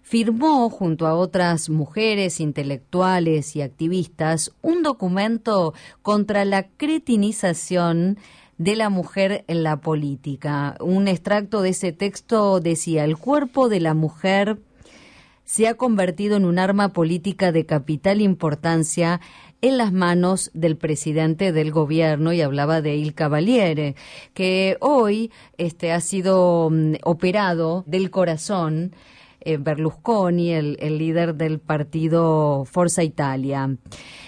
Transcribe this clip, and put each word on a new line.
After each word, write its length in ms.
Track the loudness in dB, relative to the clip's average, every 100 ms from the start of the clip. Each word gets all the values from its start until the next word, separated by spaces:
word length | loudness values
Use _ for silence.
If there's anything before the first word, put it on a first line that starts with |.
firmó 680 | -2 0 0 2 2 4 2
junto 340 | 0 -2 0
a 80 | 0
otras 560 | 0 0 0 0 0 0
mujeres 720 | -2 -2 -2 0 0 -2 -2
intelectuales 1160 | -4 -4 -6 -8 _ 0 2 2 2 0 -2
y 60 | -6
activistas 920 | -8 -4 -2 -2 -4 -4 -2 -2 -4 _
un 180 | -2 0
documento 960 | 0 -2 -2 0 -2 -2 0 0 0 -4 -20 -8
contra 440 | 0 0 2 0
la 180 | 2 0
cretinización 1500 | -2 _ -2 -2 0 0 0 0 -2 -4 -2 0 2 2 0 -2 -10 -20 -20 -4
de 160 | -2
la 140 | 0 0
mujer 540 | -2 -4 -2 0 -2 -4
en 160 | -2
la 140 | 0 -2
política. 1000 | -2 -2 -4 -6 -8 -8 -4 -4 -4 -4
Un 280 | -2 2 2
extracto 560 | 0 0 -2 0 -2
de 60 | 0
ese 220 | -2 -4
texto 680 | -4 -6 -6 -2 2 4 2
decía: 440 | 0 -2 0 0
"El 140 | 0 -2
cuerpo 500 | 0 0 0 0 2
de 120 | 2
la 160 | 2
mujer 640 | 2 0 -2 0 2 0 -4 -10 _ -20 -20 -20 -20 -20 _
se 240 | -6 0 0
ha 60 |
convertido 640 | 2 0 2 0 -2 0 2
en 80 |
un 140 | 2 2
arma 340 | 2 2 0
política 580 | 0 0 0 -4 0 2
de 140 | 2
capital 560 | 0 -2 -2 -2 0 2
importancia 1000 | 2 2 -2 -2 0 0 0 0 0 -2 -6 -20 -20 _
en 160 | 0 2
las 120 | 2
manos 600 | 2 2 2 2 0 -4
del 240 | -2 -2 0
presidente 760 | -2 -4 -2 0 0 0 0
del 200 | 0 0
gobierno", 600 | 0 0 2 2 2 0
y 100 | 0
hablaba 400 | 0 0 0 0
de 140 | 0
Il 200 | -2 -4
Cavaliere, 800 | -4 -2 0 2 2 2 0 -4 -6 -16 -20 -16
que 420 | -4 0 2 0 0
hoy, 500 | 2 4 2 0 -4 -10 -20 -6
este, 340 | -6 -4 -2
ha 80 | -2
sido, 720 | -2 -2 2 4 4 4 2
mm, 260 | 2 2 0
operado 800 | -2 0 0 2 0 0 -2 -2 -2
del 240 | -2 -2
corazón, 840 | 0 0 0 -4 -2 0 -2 -4 -10 -20 -20 -20 _
eh, 160 | -4 -2
Berlusconi, 960 | -2 -2 -4 -4 -2 2 2 2 0
el, 260 | 0 -2 -4
el 200 | -4 -2
líder 340 | 0 0 -2
del 240 | -2 -4 -4
partido 1040 | -2 -4 -2 -2 0 2 4 2 2 0
Forza 380 | -2 0 0 0
Italia. 720 | -2 -2 -4 -2 -4 -2 -4 -6 -10 -20 -20 -20